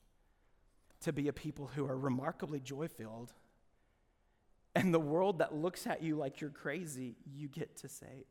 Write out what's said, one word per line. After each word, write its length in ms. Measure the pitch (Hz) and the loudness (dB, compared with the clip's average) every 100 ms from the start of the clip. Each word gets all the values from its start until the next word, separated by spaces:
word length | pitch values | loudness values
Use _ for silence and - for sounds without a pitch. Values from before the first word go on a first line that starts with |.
| _ _ _ _ _ _ _ _ _ - | _ _ _ _ _ _ _ _ _ -6
to 120 | 170 | -2
be 160 | 143 143 | 0 0
a 40 | |
people 340 | - 156 147 135 | -2 -6 -6 -6
who 100 | 139 | -4
are 140 | 139 131 | -2 0
remarkably 600 | 135 127 143 - 147 147 | 0 0 0 -4 -4 -4
joy-filled. 760 | 127 139 160 - 110 113 120 - - _ _ _ _ _ _ _ _ _ _ _ _ | -6 -6 -6 -8 -10 -10 -12 -16 -20 _ _ _ _ _ _ _ _ _ _ _ _
And 200 | 165 185 | 4 8
the 60 | 165 | 6
world 400 | 147 160 196 160 | 6 6 6 6
that 140 | 160 | 2
looks 320 | 151 175 - 240 | 2 0 0 -2
at 160 | - | 0
you 140 | 160 151 | 0 0
like 240 | 135 - | 0 -4
you're 80 | 147 | -8
crazy, 680 | - 147 160 165 131 127 - 151 | -4 -4 -2 -4 -6 -8 -8 -12
you 220 | 139 147 | -10 -8
get 280 | 160 - - | -6 -6 -8
to 100 | 139 | -14
say, 360 | - 160 135 - | -14 -14 -16 -18